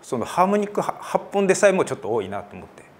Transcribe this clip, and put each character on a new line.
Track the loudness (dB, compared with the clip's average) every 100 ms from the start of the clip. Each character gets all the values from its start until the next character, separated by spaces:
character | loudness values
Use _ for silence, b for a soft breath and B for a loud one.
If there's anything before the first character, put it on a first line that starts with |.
そ | -6 -6
の | -4
ハ | 2 2
ー |
モ | 2
ニ | 0
ッ |
ク | -4
は-、 | -4 -6
八 | -4 -4 -2
本 | 0 2
で | 6
さ | 6
え |
も | 4
ち | 0
ょ | -2
っ |
と | -2
多 | -2
い | -2
な | -8
と | -10 -16
思 | -16
っ |
て。 | -20 -20